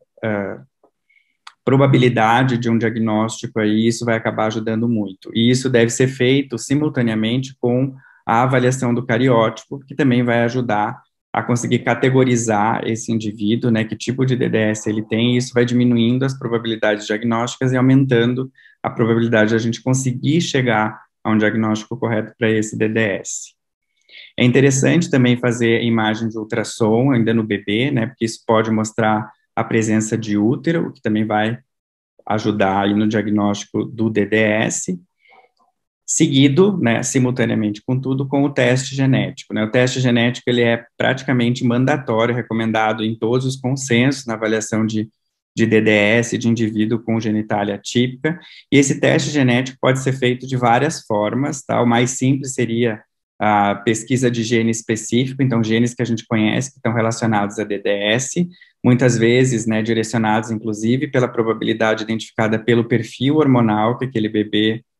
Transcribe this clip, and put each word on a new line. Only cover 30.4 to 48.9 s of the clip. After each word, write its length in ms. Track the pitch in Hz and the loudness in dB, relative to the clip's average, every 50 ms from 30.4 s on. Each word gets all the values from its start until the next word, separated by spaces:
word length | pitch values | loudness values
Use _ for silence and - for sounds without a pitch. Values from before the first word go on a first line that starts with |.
| 104 110 143 139 - 165 165 165 - - | 2 2 0 0 -2 -2 -2 -2 -2 -4
o 40 | |
que 100 | - - | -8 -8
também 240 | _ 110 107 107 110 | _ -2 -2 0 0
vai 340 | 107 107 107 107 110 117 - - _ _ _ _ _ _ _ _ _ _ _ _ - | 0 0 0 0 -2 -2 -6 -10 _ _ _ _ _ _ _ _ _ _ _ _ -6
ajudar 540 | 104 110 104 107 101 104 - 95 95 101 | -4 -2 -2 -2 0 0 0 0 2 0
aí 120 | 98 101 104 | 0 2 2
no 140 | 104 110 107 | 2 2 2
diagnóstico 800 | 107 107 101 107 104 104 101 104 101 101 - - - 110 107 | 0 0 -2 0 0 0 0 0 -2 -4 -6 -6 -6 -6 -6
do 240 | - - 107 110 113 | -6 -4 -4 -4 -2
D 160 | 107 107 101 | 0 0 0
D 100 | 101 107 110 | 0 2 2
S, 640 | 110 107 104 110 120 120 - - - - 185 175 - _ _ _ _ _ _ _ _ _ _ _ _ _ _ _ _ _ _ _ _ | 2 2 2 0 0 -2 -4 -6 -6 -6 -8 -8 -10 _ _ _ _ _ _ _ _ _ _ _ _ _ _ _ _ _ _ _ _
seguido, 720 | - - - 165 147 139 135 139 139 139 151 190 208 202 175 | -6 0 2 2 2 4 4 4 6 6 4 4 4 2 0
né, 240 | - 117 113 110 | 0 0 0 0
simultaneamente 800 | - - - 131 127 123 123 127 117 113 113 110 107 104 104 - - | -2 -2 0 0 0 0 0 0 0 0 0 0 -2 -2 -4 -6 -6
com 140 | - 127 131 | -4 -4 -4
tudo, 280 | 131 131 135 135 143 135 | -2 -2 -4 -4 -4 -2
com 160 | 143 139 139 | 0 0 0
o 60 | 143 | 0
teste 440 | 139 - 127 123 127 127 131 - 135 | 0 0 2 2 2 0 -2 -4 -4
genético, 600 | 135 135 135 131 107 101 92 90 - - - 101 | -2 0 2 2 2 0 -2 -6 -12 -14 -8 -4
né? 100 | 107 110 | -4 -4
O 80 | 110 | 0
teste 280 | 110 127 123 127 - 135 | 2 2 2 2 0 0
genético, 500 | 127 127 120 117 117 120 123 - - - | 0 2 2 2 2 0 -2 -2 -4 -2
ele 120 | 123 120 | 0 2
é 220 | 120 117 117 117 - - _ - | 2 2 2 0 -4 -10 _ -4
praticamente 640 | 117 117 131 131 - - 135 123 117 117 123 127 127 | -2 -2 -2 -2 -2 -2 -2 0 0 0 0 0 -2
mandatório, 720 | 127 120 123 131 135 151 139 135 - 113 110 113 120 120 | 0 0 2 2 0 0 -2 -2 -2 -2 0 0 0 -2
recomendado 680 | 123 110 - 113 113 113 110 110 110 110 110 110 113 110 | -4 -4 -4 -4 -4 -2 -2 0 0 0 0 -2 -2 -2
em 120 | 110 110 | -4 -4
todos 300 | 110 113 110 120 131 131 | -2 -2 -2 0 0 -2
os 100 | 131 131 | -2 -6
consensos 720 | - - 123 135 135 - - 117 117 123 139 143 135 - | -4 -4 -4 -4 -4 -2 0 2 2 4 2 0 -2 -6
na 80 | 117 113 | -8 -6
avaliação 520 | 107 113 107 110 110 107 - 113 110 110 | -4 -2 -2 -2 -2 -2 -4 -2 -2 -2
de, 220 | 107 107 107 107 110 _ _ _ _ _ _ _ _ _ | -2 -2 -4 -4 -6 _ _ _ _ _ _ _ _ _
de 100 | - 117 | 0 2
D 160 | 110 110 110 | 4 4 4
D 80 | 110 110 | 4 4
S, 460 | 107 104 104 104 113 120 117 - - 117 | 4 4 4 4 2 2 0 0 -4 -2
de 120 | 120 117 | 0 0
indivíduo 500 | 117 110 117 107 110 107 107 107 120 110 | 0 0 0 -2 0 -2 -2 -2 -2 -4
com 200 | - - 113 113 | -4 -4 -4 -2
genitália 560 | 113 113 107 107 104 107 110 104 104 104 101 | -2 -2 -2 -2 -2 -2 -2 -2 -2 -2 -4
atípica, 600 | 101 - - - 123 123 131 131 - - 156 165 175 - - - - - _ | -6 -8 -4 0 0 0 0 -2 -4 -4 -4 -4 -4 -8 -18 -20 -20 -6 _
e 60 | - 135 | 4 4
esse 220 | 139 135 | 4 4